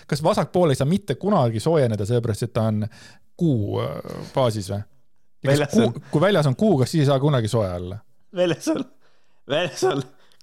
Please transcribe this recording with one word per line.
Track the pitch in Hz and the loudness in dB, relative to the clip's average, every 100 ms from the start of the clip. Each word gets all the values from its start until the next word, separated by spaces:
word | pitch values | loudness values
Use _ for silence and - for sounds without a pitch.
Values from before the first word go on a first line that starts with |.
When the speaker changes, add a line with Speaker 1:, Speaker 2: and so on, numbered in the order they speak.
| - | -8
Speaker 1:
kas | - | -2
vasak | 160 214 151 | 0 0 0
pool | 180 170 | 2 2
ei | - | 2
saa | 139 | 0
mitte | 202 - - | 0 -2 -4
kunagi | 185 202 120 110 | 0 2 2 0
soojeneda, | 160 160 123 104 101 | 0 2 2 0 0
sellepärast | 120 113 101 98 | 0 -2 -4 -4
et | |
ta | 113 110 | -2 0
on | 107 107 - - - - | -2 -4 -10 -20 -20 -18
kuu, | - 175 123 101 107 | -2 0 0 0 -2
äh, | 117 - - 50 - - | -4 -8 -12 -12 -6 0
faasis | 127 110 95 | 0 0 -4
või? | 101 - - - - - - | -8 -8 -18 -20 -20 -20 -6
Ja | - | 0
kas | 143 | 2
Speaker 2:
Väljas | 143 | 2
on | 214 120 131 | 2 2 -2
Speaker 1:
kuu, | - | -4
kui | 151 | 0
väljas | 180 190 147 | 2 4 2
on | 123 | 2
kuu, | 214 151 | 2 2
kas | 127 | 2
siis | 165 139 | 2 2
ei | |
saa | 135 143 | 2 2
kunagi | 135 110 | 0 0
soe | 117 95 | 0 -2
olla? | 87 90 101 - - - | -4 -10 -12 -18 -20 -8
Speaker 2:
Väljas | 190 180 160 - | 0 0 0 -4
on, | 302 - - - - - - - | -4 -6 -14 -20 -20 -20 -18 -4
väljas | 147 180 - 370 | -2 -2 -2 -2
on | 139 135 - - - | -2 -6 -14 -20 -8